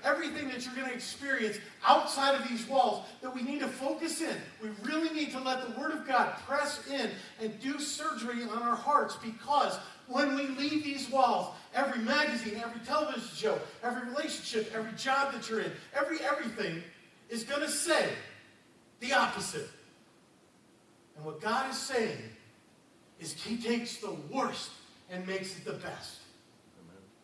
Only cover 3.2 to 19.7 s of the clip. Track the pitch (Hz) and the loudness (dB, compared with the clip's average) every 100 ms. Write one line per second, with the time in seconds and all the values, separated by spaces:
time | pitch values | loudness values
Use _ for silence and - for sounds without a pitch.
3.2 | 254 254 247 294 254 - 269 311 330 - | -8 -4 -4 -2 -4 -2 -2 -2 -2 -2
4.2 | 320 - - - 214 208 247 320 320 311 | -2 -4 -8 -10 -8 -6 -2 0 0 0
5.2 | 269 254 262 254 240 226 311 302 269 247 | -2 -2 0 0 -2 -4 -2 -2 4 4
6.2 | - - - 285 285 - - 277 226 196 | 4 0 0 0 2 -2 -4 -2 -2 -4
7.2 | - - 220 - 269 294 - - 311 233 | -12 -6 -6 -4 -4 -2 -4 -2 -2 -2
8.2 | 233 240 208 226 - - - 233 - - | -2 -4 -2 -2 0 2 6 6 4 0
9.2 | 226 - 269 285 233 - - - - 262 | -8 -8 2 4 6 2 -8 -16 -2 2
10.2 | 285 269 269 262 294 311 285 269 233 262 | 4 2 0 0 0 2 0 -2 2 6
11.2 | 247 214 - - - 247 277 233 220 - | 6 6 0 -8 -6 0 0 0 2 4
12.2 | 302 233 220 208 233 233 - 294 294 233 | 4 2 -2 -4 -6 -8 0 2 2 -2
13.2 | - - 208 - - - 233 247 240 277 | -6 -2 0 0 -2 -4 -2 -2 -2 -2
14.2 | 311 - - 226 220 220 226 - 269 269 | -2 -4 -4 -2 -2 -4 -4 -4 2 4
15.2 | 277 247 - 220 170 139 - - - 311 | 4 0 -2 -2 -2 -4 -4 0 0 0
16.2 | - - 233 - 175 165 - - - - | 0 0 -2 -2 -2 -4 -8 -16 -20 -20
17.2 | - 226 262 285 302 - 349 302 - - | -8 -8 -2 -2 0 0 4 4 4 0
18.2 | - - - - - - - - 240 190 | -8 -18 -20 -20 -20 -20 -20 -10 2 6
19.2 | 190 202 - - - | 6 2 -4 -6 -8